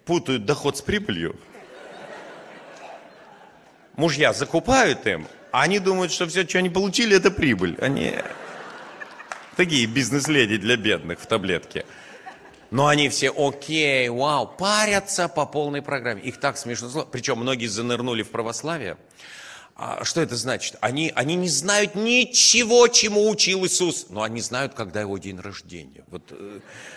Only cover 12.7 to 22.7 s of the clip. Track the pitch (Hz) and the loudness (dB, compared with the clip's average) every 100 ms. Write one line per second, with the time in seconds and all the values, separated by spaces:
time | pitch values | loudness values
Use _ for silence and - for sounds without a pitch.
12.7 | 120 143 147 139 - 135 - 143 139 - | 2 4 4 2 2 0 2 0 -2 -4
13.7 | 156 147 135 123 120 143 147 104 - 190 | 0 2 2 0 0 0 0 -2 -2 0
14.7 | 214 214 202 196 - 170 - 139 147 147 | 2 2 2 0 -2 0 0 -2 -2 -2
15.7 | 143 - 139 120 101 127 - 143 - 120 | -4 -4 -4 -4 -4 -6 -4 -4 -4 -6
16.7 | 113 120 147 - 131 120 117 120 131 117 | -8 -6 -8 -6 -6 -4 -2 -2 -2 -2
17.7 | 98 120 120 123 113 101 117 113 113 147 | -4 -2 -2 -2 -2 -4 -4 -4 -6 -6
18.7 | 165 101 - - - - - - - - | -6 -6 -10 -16 -20 -20 -18 -18 -20 -20
19.7 | - - - - 170 156 117 117 107 - | -12 -8 -6 -4 -2 -2 -4 -4 -4 -6
20.7 | - 110 135 160 - 135 175 180 139 175 | -4 -2 0 -2 0 0 0 0 0 2
21.7 | 208 202 175 226 247 240 - - 226 226 | 2 2 0 2 2 4 4 6 6 6